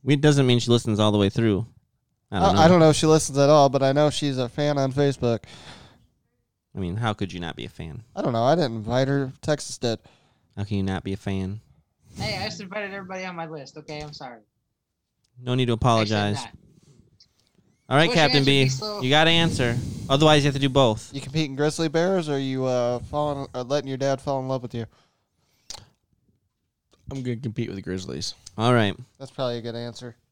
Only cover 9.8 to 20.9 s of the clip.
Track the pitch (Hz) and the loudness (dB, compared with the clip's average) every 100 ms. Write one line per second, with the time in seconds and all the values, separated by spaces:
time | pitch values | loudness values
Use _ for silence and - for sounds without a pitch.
9.8 | 123 110 _ _ _ _ _ - 98 101 | -4 -6 _ _ _ _ _ -10 -6 -4
10.8 | 95 95 95 95 - 95 95 107 _ _ | -4 -6 -8 -8 -6 -6 -6 -10 _ _
11.8 | _ _ _ - 214 196 214 - 190 208 | _ _ _ -10 -8 -6 -10 -10 -12 -10
12.8 | 202 196 185 190 185 175 165 156 131 156 | -10 -12 -12 -10 -10 -10 -12 -12 -16 -18
13.8 | 151 151 151 147 135 117 104 _ _ _ | -14 -14 -14 -14 -18 -18 _ _ _ _
14.8 | _ _ _ _ _ 123 123 127 123 113 | _ _ _ _ _ -14 -4 -2 0 2
15.8 | 131 113 107 107 104 104 - - _ _ | 2 2 2 0 -2 -4 -8 -18 _ _
16.8 | _ _ _ _ _ _ _ _ _ _ | _ _ _ _ _ _ _ _ _ _
17.8 | - 135 165 233 147 147 139 139 131 - | -2 2 4 4 4 4 4 4 2 0
18.8 | - 208 127 147 160 165 165 - 120 120 | -8 -6 2 4 4 4 2 0 0 -2
19.8 | - - - 139 156 151 143 139 139 135 | -6 -10 -2 4 6 6 4 0 0 4
20.8 | 135 | 2